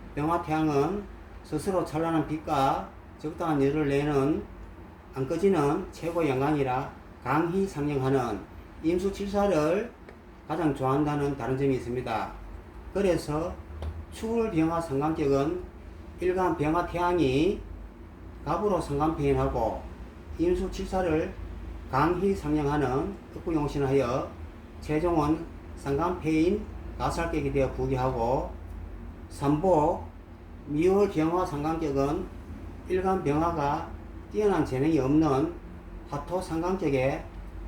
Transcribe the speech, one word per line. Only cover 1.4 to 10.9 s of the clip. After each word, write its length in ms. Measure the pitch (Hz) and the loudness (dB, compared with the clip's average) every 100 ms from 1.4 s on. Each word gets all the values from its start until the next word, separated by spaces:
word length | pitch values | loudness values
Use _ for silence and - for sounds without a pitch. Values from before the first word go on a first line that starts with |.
| - | -6
스스로 400 | 151 196 180 - | -4 0 0 0
찬란한 420 | 156 165 160 135 | 0 2 2 0
빛과 600 | 156 - 147 135 160 190 - - - | -2 -2 2 4 2 -2 -12 -18 -10
적당한 460 | 151 - 165 147 | -10 -4 0 4
열을 240 | 139 151 143 | 4 4 2
내는 560 | 139 147 139 139 185 - - - - - - - 135 | 2 4 4 4 2 -2 -12 -16 -16 -18 -18 -14 -6
안 100 | 131 | -2
꺼지는 640 | 165 196 175 143 175 185 | 2 4 4 4 2 -2
최고 340 | - 165 170 151 | -6 -4 0 2
영광이라 640 | 131 143 151 127 127 143 - - - | 2 2 2 2 0 -2 -10 -18 -12
강히 420 | 120 147 170 190 190 | 0 2 2 2 0
상영하는 760 | - 147 139 131 135 117 98 - - - - | 0 0 2 4 2 2 -4 -8 -16 -18 -4
임수칠사를 1120 | 156 180 196 196 202 202 202 160 156 196 240 - - - - - - | 0 2 0 -2 -2 2 4 4 4 2 0 -10 -20 -20 -20 -20 -8
가장 300 | 160 156 131 | 0 0 2
좋아한다는 640 | 131 | 2